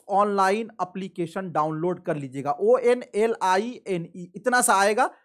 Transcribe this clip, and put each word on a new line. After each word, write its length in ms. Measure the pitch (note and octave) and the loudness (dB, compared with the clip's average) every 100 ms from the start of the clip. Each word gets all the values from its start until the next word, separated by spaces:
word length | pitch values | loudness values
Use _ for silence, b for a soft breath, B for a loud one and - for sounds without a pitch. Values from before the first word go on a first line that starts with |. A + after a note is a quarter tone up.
| - | 0
ऑनलाइन 600 | F#3+ G#3 G3+ F#3+ A3 A3+ - | 2 2 2 2 0 -4 -8
एप्लीकेशन 680 | F3+ F#3 F#3+ - E3 G3 F#3 | -8 -6 -8 -6 -6 -6 -4
डाउनलोड 500 | D3+ D#3 D#3 F3+ F3+ | -2 -2 -2 -4 -4
कर 140 | F3+ D3+ | -4 -6
लीजिएगा, 360 | C3+ C3+ C3+ | -6 -6 -6
ओएनएलआईएनई, 1800 | C#3+ G#3 B3+ A#3+ B3 - G3+ A3+ - F#3 F#3+ A#3 A#3+ G#3 F3+ E3 F#3 F3+ | 0 4 4 4 0 -2 -2 0 0 0 0 -2 -8 -6 -6 -6 -14 -16
इतना 260 | G3 B3+ B3 | -8 0 2
सा 140 | A#3+ G3 | 4 4
आएगा, 320 | G3+ A3 C4+ b | 4 2 0 b